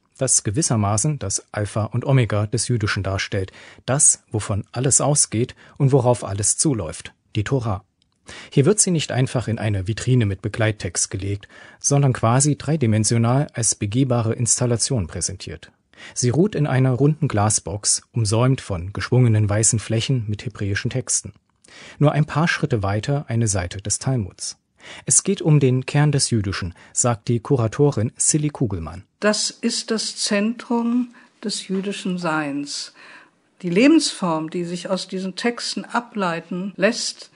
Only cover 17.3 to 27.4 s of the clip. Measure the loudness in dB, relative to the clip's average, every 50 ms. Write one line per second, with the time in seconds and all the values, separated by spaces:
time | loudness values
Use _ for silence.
17.3 | 2 2 2 2 2 0 -2 -6 -8 -4 -2 -2 -2 -2 -4 _ _ -2 0 2
18.3 | 2 4 4 4 2 0 -2 -6 -6 -6 -6 -8 -6 -8 -2 2 4 4 6 6
19.3 | 4 4 2 2 2 2 2 2 0 0 -2 -2 -2 -2 0 0 -2 -2 -2 -4
20.3 | -6 -6 -6 -10 -8 -6 -4 -4 -2 -2 -4 -4 -4 -4 -4 -2 -4 -4 -4 -8
21.3 | -14 _ _ _ _ _ _ -20 -20 -20 -20 -20 -2 2 2 4 4 2 0 0
22.3 | 0 0 0 2 0 0 -2 -2 0 -2 0 0 -2 -2 -2 -2 -2 -4 -2 -2
23.3 | 0 0 0 2 0 -2 -2 -4 -8 -8 -6 -6 -6 -2 -2 -2 -2 -2 -2 -4
24.3 | -8 -12 -12 -12 -12 -14 _ _ _ _ -20 -20 -20 -12 -4 0 0 2 2 2
25.3 | -2 0 2 4 4 6 6 4 4 2 0 0 2 2 2 4 2 0 0 0
26.3 | 0 0 0 -2 -4 -4 -6 -6 -8 -12 -20 -8 _ 0 0 0 0 0 -2 -2
27.3 | -2 -2